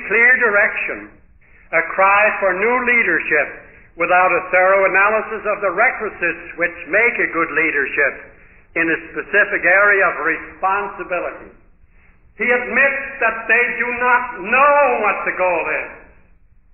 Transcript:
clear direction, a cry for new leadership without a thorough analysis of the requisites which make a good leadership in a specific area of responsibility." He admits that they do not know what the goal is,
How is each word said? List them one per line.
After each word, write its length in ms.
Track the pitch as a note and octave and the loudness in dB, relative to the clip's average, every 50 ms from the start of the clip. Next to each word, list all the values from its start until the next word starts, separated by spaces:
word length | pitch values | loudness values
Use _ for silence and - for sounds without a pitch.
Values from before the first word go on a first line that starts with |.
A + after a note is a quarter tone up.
| - - | -4 -2
clear 240 | G3 A3+ A#3 B3 B3+ B3+ | 2 4 4 4 4 4
direction, 680 | B3 A3 G3+ G3+ G#3 G3+ - - - - C3 G#2 G#2 G#2+ - - _ _ _ _ _ _ - - - - | 2 2 2 2 2 2 0 -4 -6 -6 -8 -10 -12 -16 -20 -20 _ _ _ _ _ _ -20 -20 -12 -2
a 100 | E3+ E3 E3 - | -2 -2 -2 -2
cry 400 | - F#3+ F#3+ G3 G3 G3+ G#3 G#3+ G#3+ - | 0 2 4 4 4 4 4 2 0 0
for 140 | G3+ F#3+ F3+ | -2 -2 0
new 200 | F#3 G#3 A#3 B3 B3+ B3 | 0 0 0 0 0 0
leadership 720 | A#3+ A#3+ A#3 A3+ F#3+ E3 D3+ - - D#3 D3 C3+ - - - - - - - - - - E3 | 0 2 2 2 2 0 -2 0 0 0 0 0 -2 -6 -18 -20 -20 -20 -20 -20 -16 -6 -4
without 320 | E3+ E3 F3+ F3+ F#3 F3+ | 0 2 4 4 4 4
a 160 | F3 D#3+ - - | 2 0 -2 0
thorough 400 | F3+ F#3 F#3 F#3+ G3 G3 F#3+ F3+ | 2 2 4 4 4 4 2 2
analysis 560 | F3 F#3+ G3 G#3 A3 G#3+ G3+ - A3 G#3 G#3 | 4 4 4 4 2 0 -2 -4 -10 -8 -4
of 160 | G#3+ G3+ - | -6 -4 -2
the 100 | G3+ F#3+ E3+ | -2 -4 0
requisites 800 | F#3+ A#3 B3+ - - A3 G3 - - F3 E3+ D#3+ - - - - | 2 0 0 0 -4 -8 -8 -8 -4 -4 -4 -4 -6 -10 -14 -6
which 220 | D#3+ E3+ E3+ E3+ - - C#3+ | -4 -4 -4 -4 -8 -10 -2
make 300 | E3+ G#3 A#3 A#3+ - G#3 | 0 2 2 2 0 -2
a 140 | F3 D3+ | -4 -2
good 180 | - E3 E3 C#3 | 0 -2 -2 -2
leadership 800 | C#3+ D#3 D#3+ D#3 C#3 C#3+ C3+ C3+ - D3+ C#3+ B2+ - - - - - - - - - - _ _ - | -2 -2 -2 0 0 -2 -2 -2 0 0 0 0 -2 -6 -18 -20 -20 -20 -20 -20 -20 -20 _ _ -4
in 120 | E3 E3 E3 | -2 -2 -2
a 200 | D#3+ D#3 - - | -2 -4 -6 -10
specific 520 | - D#3 C#3+ - G3+ G3+ G3+ G3+ G3+ E3+ D3 | -10 -10 -8 -2 0 0 0 2 0 0 2
area 420 | E3+ F#3 G3 G#3 G3+ G3+ G3 F#3+ E3+ | 4 4 6 6 4 4 4 2 0
of 160 | - C3+ D3 | 0 -2 -2
responsibility." 1300 | D#3+ D#3 - - - - - F#3 F#3+ G3 G3+ G3+ F#3+ - F#3 F3+ E3+ F3+ E3+ D#3 C3+ A#2+ - A2+ G2 - - _ _ - _ - _ _ - _ _ _ _ _ - _ | -4 -4 -4 -8 -14 -12 -4 -2 -2 -2 -2 -4 -6 -10 -10 -10 -6 -6 -6 -6 -8 -10 -12 -18 -20 -20 -20 _ _ -20 _ -20 _ _ -20 _ _ _ _ _ -18 _
He 120 | - A3+ B3 | -4 0 0
admits 720 | B3 B3 B3 F#3+ A3 B3+ C#4 C#4 - - - - - - | 0 0 -2 -2 0 2 2 2 0 -2 -8 -10 -6 -2
that 280 | A#3 A3+ A3+ A3+ A3+ G#3+ | -2 -2 -2 -2 -2 0
they 180 | A3 A#3+ A#3+ A#3+ A#3 | 2 2 2 0 -2
do 120 | A#3 A#3+ B3 A#3+ A#3+ | -4 -4 -4 -4 -2
not 400 | B3 B3 B3+ B3 B3 - - F#3+ | 0 2 2 0 0 -4 -10 -10
know 600 | F3 G#3 A#3+ C4 C#4+ D4 C#4+ C#4+ C#4+ B3+ A#3+ A3+ | -6 -2 2 4 4 6 6 6 4 4 2 0
what 220 | G#3 G3+ F#3 - - | 0 -2 -2 -2 -4
the 80 | F3+ | -6
goal 360 | - F#3 F#3 F#3 F3 D#3+ D3+ D#3 | -2 -2 0 0 0 -2 -2 -4
is, 220 | D3+ C3+ B2 - - - - - - _ _ _ - _ _ _ _ _ _ _ | -4 -6 -6 -10 -14 -18 -20 -20 -20 _ _ _ -20 _ _ _ _ _ _ _